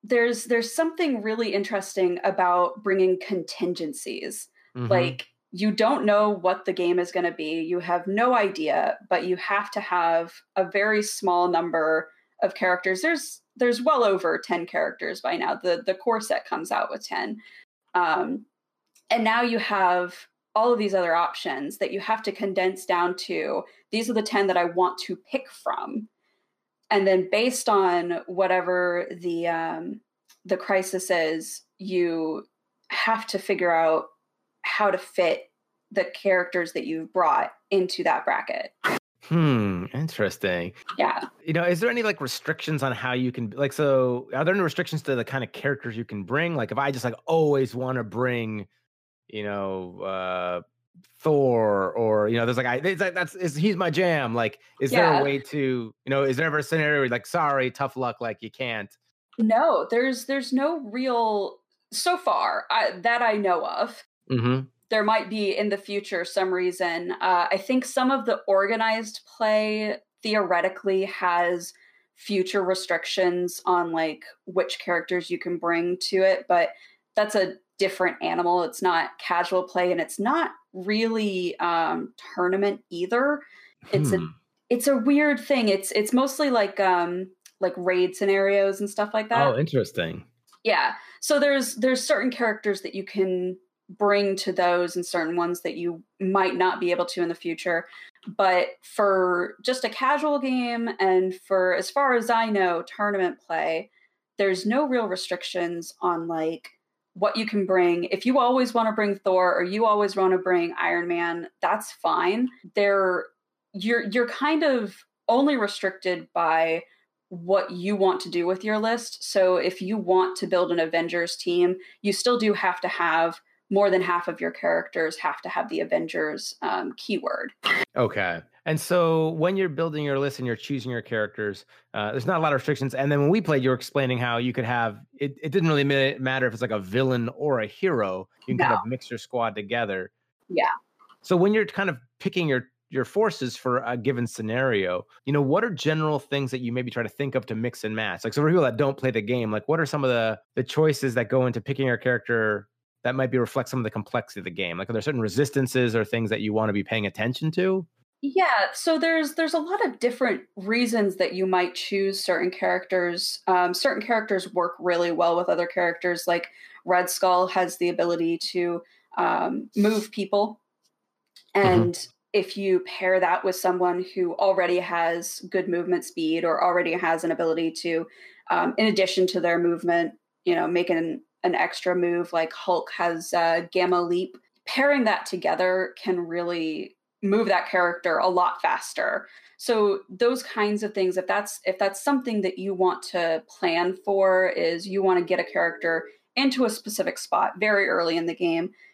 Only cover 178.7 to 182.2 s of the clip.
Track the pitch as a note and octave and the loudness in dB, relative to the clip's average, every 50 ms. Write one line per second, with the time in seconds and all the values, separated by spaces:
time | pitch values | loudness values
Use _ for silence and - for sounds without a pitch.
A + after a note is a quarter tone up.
178.7 | - - A3 A3 G3 F#3+ F#3+ F#3 - F#3 F#3 F3+ - F3+ E3 F3 E3+ F3 F3 F3 | 0 2 2 2 4 2 2 2 4 2 2 2 2 0 0 2 2 2 2 2
179.7 | E3+ E3 E3+ F3 E3+ E3+ E3+ D#3 - _ _ _ _ _ _ F3+ F3 E3+ - E3 | 0 0 0 2 2 2 2 0 -4 _ _ _ _ _ _ 0 0 2 0 0
180.7 | F3 F3 F3+ F3+ F#3 E3 E3 E3 - - - _ _ _ - F3+ F3 - - - | 0 0 2 2 0 0 0 -2 -6 -8 -12 _ _ _ -2 0 2 2 0 -2
181.7 | - - - F#3 F3+ F3+ F3 F3 E3+ F3 | -2 -4 -2 0 0 2 2 0 0 -2